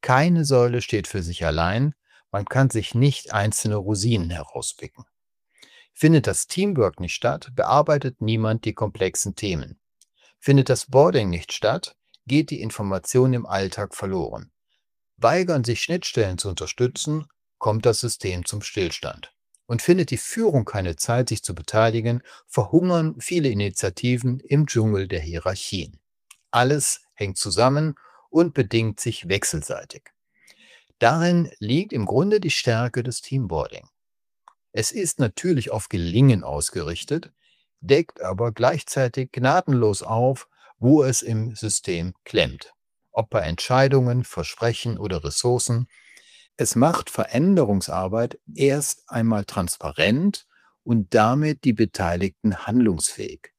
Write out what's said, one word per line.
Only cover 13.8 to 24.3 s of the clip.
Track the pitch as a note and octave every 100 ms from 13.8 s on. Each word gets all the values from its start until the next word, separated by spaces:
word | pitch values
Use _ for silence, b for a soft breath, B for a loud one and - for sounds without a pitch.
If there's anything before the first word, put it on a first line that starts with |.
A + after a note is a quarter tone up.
| G2+
verloren. | - G2 F#2+ C2 A1 - _ _ _ _ _ _ _
Weigern | A2+ E3 F3+ D#3 A#2
sich | A2+
Schnittstellen | - F3 - - G2+ F2+
zu | G2+
unterstützen, | F2 D#2 - B2 - - D3+ D3+ _ _ _
kommt | A2+ A2 A#2
das | G#2+
System | A#2+ - G2 F2+ F2
zum | G#2
Stillstand. | - - F2 - - - - _ _ _ _
Und | A#2+
findet | - F#3 D3+
die | C3
Führung | - - A3+ C#3+
keine | G#2+ G#2 F#2 D#2+
Zeit, | - A#2+ -
sich | G#2+
zu | -
beteiligen, | F2 - A2 A2+ A#2 A2+ A#2+ B B B
verhungern | - A2 D#3+ F#3 E3+ D#3+ B2+
viele | - F3 C#3+
Initiativen | G2+ G2+ - G2 - B2 B2 B2